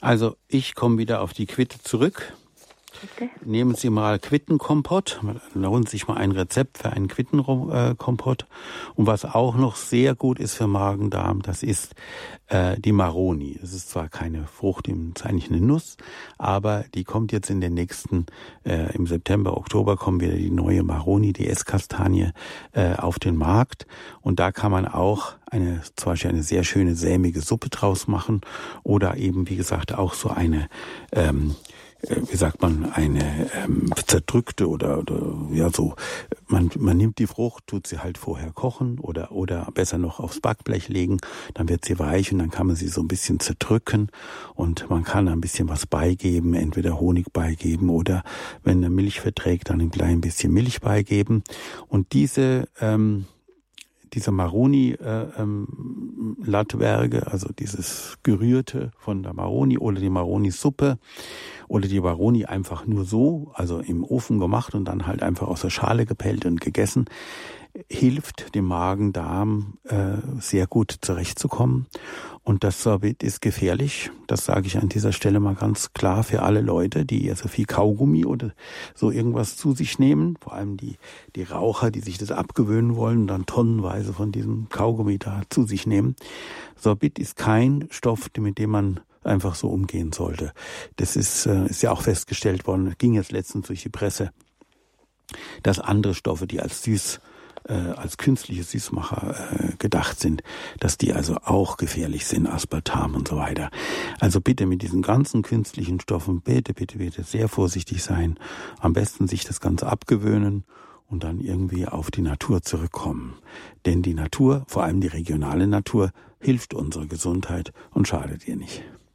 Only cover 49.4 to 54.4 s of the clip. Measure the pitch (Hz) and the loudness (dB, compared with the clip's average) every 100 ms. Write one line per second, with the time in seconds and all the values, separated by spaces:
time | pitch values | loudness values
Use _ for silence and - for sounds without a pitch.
49.4 | - 90 - 85 82 82 85 85 82 - | 0 0 0 0 0 2 2 2 2 0
50.4 | - 98 123 - - 104 104 104 104 113 | 2 4 2 0 2 2 2 2 4 2
51.4 | - - - - - 101 92 139 143 - | 0 -14 -14 -16 -2 0 2 4 4 4
52.4 | 131 127 123 - 110 107 107 104 95 _ | 4 2 0 -2 2 4 4 2 -4 _
53.4 | _ _ _ - - _ _ - 113 95 | _ _ _ -20 -20 _ _ -4 0 0